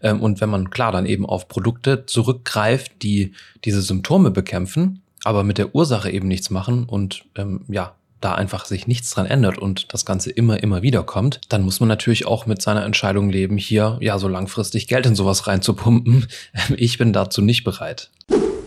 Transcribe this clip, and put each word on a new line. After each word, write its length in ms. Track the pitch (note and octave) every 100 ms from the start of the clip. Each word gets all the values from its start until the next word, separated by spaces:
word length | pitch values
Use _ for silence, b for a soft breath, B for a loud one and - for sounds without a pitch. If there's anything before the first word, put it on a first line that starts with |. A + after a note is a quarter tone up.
Ähm, 200 | A2 G#2
und 180 | A2 G2
wenn 100 | G#2+
man, 200 | G2+ F#2
klar, 220 | - A#2
dann 140 | F#2+ F#2+
eben 200 | F#2 G2
auf 220 | F#2+ -
Produkte 580 | - G2 A#2+ - C3+ -
zurückgreift, 960 | - A#2 B2+ - A2 G#2+ C3 - -
die 320 | G#2 G2+ F#2+ B B B -
diese 160 | G2+
Symptome 480 | F#2+ F#2+ - - E3+
bekämpfen, 720 | F#2+ F#2 F#2 F#2 - F#3 F#3 _ _
aber 200 | - G#2+
mit 140 | G2+ G2+
der 160 | G2+
Ursache 380 | C#3 D#3+ A2+ G2+
eben 160 | F#2 F#2
nichts 240 | F#2 -
machen 340 | F#2 F#2+ B2 A#2+
und, 400 | G#2+ G2 - - -
ähm, 300 | G2 F#2 -
ja, 260 | G2+ F2+ - _ _
da 140 | F#2+ F2+
einfach 300 | F#2+ F#2 -
sich 220 | F#2+ -
nichts 220 | A#2+ A#2+
dran 160 | - F#2+
ändert 320 | C#3+ A2 F2+
und 360 | G2 F#2+ -
das 120 | - -
Ganze 260 | F#2+ -
immer, 320 | - A#2 G#2+
immer 180 | G#2+ F#2
wieder 220 | A2 A2
kommt, 380 | - - A#2+ - -
dann 140 | G#2+
muss 180 | F#2+ F#2
man 80 | A#2
natürlich 360 | A2 - A2 -
auch 200 | A2 -
mit 160 | G#2+
seiner 240 | - G#2 G#2
Entscheidung 440 | G#2 G#2 G2 G2+
leben, 280 | F#2+ F#2+ G2+
hier 400 | G2 G#2+ G#2+ A2+
ja 180 | G#2 G2+
so 120 | F#2+
langfristig 580 | F#2 F#2+ - G2+ A2 -
Geld 180 | B2 B2+
in 100 | G2+
sowas 320 | G2 G2 -
reinzupumpen. 800 | F#2+ F#2 G#2 A#2 A#2+ A#2+ B2+ A#2+
<laughs> 460 | - - G#2+ - C#3
Ich 200 | A#2+ -
bin 140 | -
dazu 300 | F#2+ F#2+ -
nicht 220 | G2+ A#2+
bereit. 460 | - F#2 D#2+ - - _ - - - -